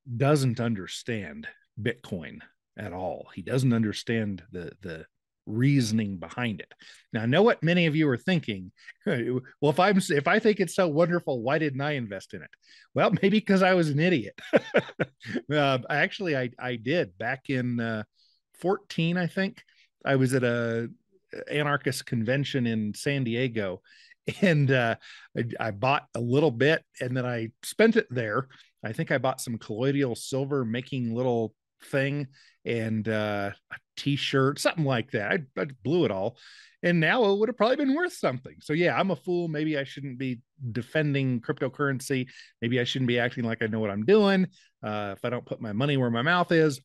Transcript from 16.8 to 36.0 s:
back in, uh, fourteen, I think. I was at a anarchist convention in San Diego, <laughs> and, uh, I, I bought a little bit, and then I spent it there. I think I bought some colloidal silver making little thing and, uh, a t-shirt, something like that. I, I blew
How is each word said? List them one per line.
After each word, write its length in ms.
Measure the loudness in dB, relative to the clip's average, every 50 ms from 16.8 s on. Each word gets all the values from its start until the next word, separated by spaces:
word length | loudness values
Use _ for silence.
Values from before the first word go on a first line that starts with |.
| -4 -2 0 0 0 -2 -6
back 320 | -6 -6 -6 -6 -6 -4 -4
in, 300 | -2 -2 -2 -2 -2 -2
uh, 240 | -2 -2 -4 -6 -6 -10 _ _ _ _ _ _ _ _ _ -4
fourteen, 580 | -2 0 0 -2 -4 -6 -4 -2 0 0 0
I 100 | 0 -2
think. 340 | -2 -2 -2 -4 -4 -6 -10 -18 _ _ _ _ _ _ _ -2
I 100 | 0 2
was 180 | 4 4 2 2
at 100 | 2 2
a 460 | 2 0 0 -2 -2 -2 -4 -4 -6 -10 -16 _ _ _ _ _ _ -16 -14 -8 -4
anarchist 560 | -2 -2 0 0 0 0 0 -2 -4 -4 -4
convention 600 | -4 -4 -2 0 0 0 0 -2 -2 -2 0 0
in 260 | 0 0 0 -2 -4 -6
San 300 | -4 -2 -2 -2 0 0
Diego, 580 | -2 -2 -2 -2 -2 -2 -2 -4 -4 -6 -8 -12 _ _ -20 -20 _
<laughs> 300 | _ _ _ -10 -2 2
and, 300 | 2 4 4 4 4 4
uh, 240 | 4 4 2 2 0 -2 -6 -14 -20 -20 -20 -8 -6
I, 300 | -4 -4 -4 -4 -4 -4
I 40 | -6
bought 360 | -4 -2 0 2 2 0 -2 _ -6
a 60 | -6
little 300 | -2 0 2 4 4 2
bit, 320 | 2 2 2 2 2 2 -2 _ _ -8
and 140 | -6 -4 -4
then 100 | -4 -4
I 240 | -4 -4 -4 -6 -8 -10 _ -14
spent 320 | -6 2 4 4 6 6
it 120 | 4 0 0
there. 380 | -2 -4 -2 -2 -2 -2 -2 -4 -10 -20 -20 _ _ _ -10
I 100 | -8 -6
think 180 | -6 -2 -2
I 60 | 0
bought 240 | 0 0 0 -2 -4
some 160 | -6 -8 -8
colloidal 580 | -8 -8 -8 -4 -2 0 0 2 2 0 0 -2
silver 480 | -6 -8 -6 -4 -4 -2 -2 -2 -2 -2
making 500 | -2 -4 -6 -6 -6 -6 -4 -4 -4 -2
little 400 | -2 0 0 0 0 -2 -4 -6 _ _ _ _ _ -10
thing 420 | -4 -2 0 0 0 -2 -4 -6 -8 _ _ _ _ _ _ -6
and, 440 | -4 -4 -2 -2 -2 -2 -2 -2
uh, 440 | -2 -2 0 0 -2 -2 -2 -4 -6 -8 -10 _ _
a 40 | -18 -18 -18 _ _
t-shirt, 600 | -6 -4 -2 -2 -2 -2 0 2 2 2 2 0 0
something 260 | 0 0 0 0 0
like 260 | 0 0 0 -2 -2
that. 200 | -4 -4 -4 -4
I, 300 | -4 -6 -8 -8 _ -6
I 40 | -6 -6 -8 -8 -4
blew 220 | -2 0 2